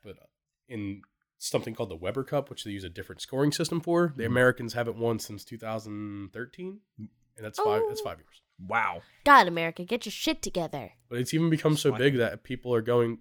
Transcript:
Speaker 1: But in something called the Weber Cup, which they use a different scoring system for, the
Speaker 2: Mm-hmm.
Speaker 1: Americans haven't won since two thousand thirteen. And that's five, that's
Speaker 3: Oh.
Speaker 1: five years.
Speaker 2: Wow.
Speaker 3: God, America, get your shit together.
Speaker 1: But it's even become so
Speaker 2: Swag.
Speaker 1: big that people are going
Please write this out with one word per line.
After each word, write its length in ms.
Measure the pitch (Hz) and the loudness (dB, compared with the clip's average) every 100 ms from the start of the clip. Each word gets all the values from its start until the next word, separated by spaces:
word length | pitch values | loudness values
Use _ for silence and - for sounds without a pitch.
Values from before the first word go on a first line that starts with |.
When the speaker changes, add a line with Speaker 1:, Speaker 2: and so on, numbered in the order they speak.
Speaker 1:
But 140 | 104 90 _ _ _ _ _ | -20 -20 _ _ _ _ _
in 340 | 120 101 98 - _ _ _ | -8 -8 -10 -14 _ _ _
something 340 | - 127 110 | -4 -4 -4
called 160 | 110 113 | -8 -8
the 60 | 82 | -6
Weber 280 | 92 127 | -4 -4
Cup, 260 | 127 143 139 | -2 -4 -4
which 120 | - | -10
they 60 | 107 | -10
use 120 | 101 | -10
a 60 | 92 | -10
different 320 | 85 95 90 | -12 -14 -14
scoring 300 | - 131 147 | -8 0 2
system 300 | - 160 170 | 2 -2 -2
for, 320 | 170 170 170 135 | 2 4 4 0
the 80 | |
Speaker 2:
Mm-hmm. 80 | 117 | 0
Speaker 1:
Americans 420 | 123 127 123 117 | 6 6 4 -4
haven't 240 | 117 117 107 | -4 -4 -2
won 200 | 117 113 | 0 -2
since 240 | - 104 | -4 -12
two 140 | - 110 | -14 -12
thousand 720 | 110 110 107 104 104 101 98 | -8 -8 -8 -10 -8 -10 -12
thirteen. 460 | 113 123 - 180 202 _ - | -12 -14 -12 -12 -12 _ -18
And 460 | - _ _ - 107 | -18 _ _ -16 -12
that's 140 | - | -4
five, 220 | 427 440 453 | 0 0 0
that's 140 | 427 | -4
Speaker 3:
Oh. 40 | 427 | -8
Speaker 1:
five 140 | 82 | -10
years. 220 | - _ _ _ | -16 _ _ _
Speaker 2:
Wow. 420 | 92 113 104 87 - _ 285 | -2 0 0 -4 -12 _ 8
Speaker 3:
God, 220 | 277 185 | 8 8
America, 360 | 170 165 - | 2 -4 -6
get 220 | 180 233 214 | -6 -6 -6
your 60 | |
shit 320 | - - 311 | -4 -2 -2
together. 480 | - 185 156 143 104 - _ | -4 -4 -4 -8 -12 -18 _
Speaker 1:
But 80 | 120 | -4
it's 140 | 127 | -2
even 160 | 156 165 | 2 2
become 260 | 160 156 151 | 2 4 4
so 140 | 147 | 2
Speaker 2:
Swag. 100 | - | 4
Speaker 1:
big 180 | 135 131 | 2 4
that 260 | 113 92 | 0 -2
people 300 | - 127 123 120 | -10 -8 0 0
are 60 | |
going 360 | 110 120 117 113 | 4 4 4 0